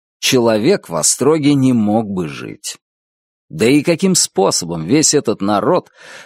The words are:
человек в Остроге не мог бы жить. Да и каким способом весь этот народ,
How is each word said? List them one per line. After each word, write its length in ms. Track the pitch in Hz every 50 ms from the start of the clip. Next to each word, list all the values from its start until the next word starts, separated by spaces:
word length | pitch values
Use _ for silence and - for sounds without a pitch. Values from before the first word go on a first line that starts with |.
| _ _ _ _
человек 680 | - - - 127 117 117 110 107 104 147 202 - - -
в 60 | 85
Остроге 600 | 80 78 - - - 120 135 160 160 143 143 147
не 200 | 139 131 131 127
мог 320 | 117 107 104 104 113 113
бы 200 | - 101 92 87
жить. 520 | 76 69 62 64 53 52 - - - - - _ _ _ _ _ _ _ _ _ _ _ _ _ _
Да 160 | - 78 104
и 160 | 117 139 147 131
каким 320 | - 170 - - 190 185
способом 680 | - - - - - 190 190 175 - - 160 170 165 156
весь 280 | 80 123 156 156 - -
этот 300 | 147 - - 107 - 98
народ, 480 | 101 104 101 92 123 175 170 - _ _ _ - - - - -